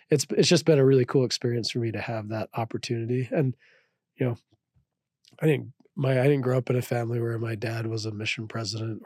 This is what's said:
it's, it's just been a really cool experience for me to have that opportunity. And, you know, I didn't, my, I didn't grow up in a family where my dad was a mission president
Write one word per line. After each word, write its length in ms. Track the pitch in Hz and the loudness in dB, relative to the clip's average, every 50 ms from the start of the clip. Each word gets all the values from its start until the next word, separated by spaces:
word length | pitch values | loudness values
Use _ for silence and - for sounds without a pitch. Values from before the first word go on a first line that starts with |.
| _ _ | _ _
it's, 180 | 156 143 - - | 0 0 0 0
it's 180 | 208 - 170 - | 2 2 4 6
just 160 | 180 165 - | 4 4 6
been 140 | - 156 139 | 4 6 6
a 60 | 135 | 6
really 200 | 131 135 131 123 | 6 6 6 4
cool 200 | - - 139 127 | 4 2 2 2
experience 460 | 117 - - - 120 120 120 107 - - | 2 0 -2 -2 -2 -2 -2 -4 -4 -4
for 80 | 123 | -4
me 100 | 117 113 104 | -4 -4 -4
to 80 | 104 | -6
have 280 | 101 - 117 110 104 104 | -6 -6 -6 -6 -6 -6
that 200 | 110 110 107 - - | -6 -6 -6 -6 -4
opportunity. 760 | - 117 113 - 113 - - 120 117 113 113 123 127 127 - | -6 -6 -4 -6 -8 -6 -4 -4 -4 -2 -2 -2 -2 -2 -2
And, 240 | - 180 139 131 123 - _ _ _ _ _ _ _ _ _ _ _ | 0 0 0 0 0 -4 _ _ _ _ _ _ _ _ _ _ _
you 100 | - 131 | -2 -2
know, 100 | 123 117 - _ _ _ _ _ _ _ _ _ _ _ _ _ _ _ _ _ _ _ - 156 | -2 -2 -4 _ _ _ _ _ _ _ _ _ _ _ _ _ _ _ _ _ _ _ -2 2
I 40 | |
didn't, 260 | 160 151 - 113 113 - _ _ _ _ | 2 2 2 -2 -8 -14 _ _ _ _
my, 260 | - 139 131 131 127 | -2 0 2 2 4
I 40 | 123 | 4
didn't 160 | 143 147 139 131 | 4 4 4 2
grow 140 | 127 127 | 0 0
up 140 | 131 123 - | 0 0 0
in 60 | 127 | -2
a 60 | 127 120 | -2 -2
family 380 | - 123 120 117 113 120 120 | -2 -4 -4 -2 -2 -2 -2
where 180 | 117 117 117 113 | -2 -2 -4 -4
my 160 | 117 113 113 | -4 -6 -6
dad 320 | 104 107 113 113 113 113 | -6 -6 -6 -4 -4 -4
was 200 | 113 113 110 104 | -4 -6 -6 -6
a 60 | 110 104 | -6 -8
mission 360 | 104 107 104 - - 110 107 | -6 -6 -6 -6 -6 -8 -8
president 540 | - 113 113 98 107 107 113 113 110 - - | -8 -8 -6 -6 -6 -6 -6 -6 -8 -10 -8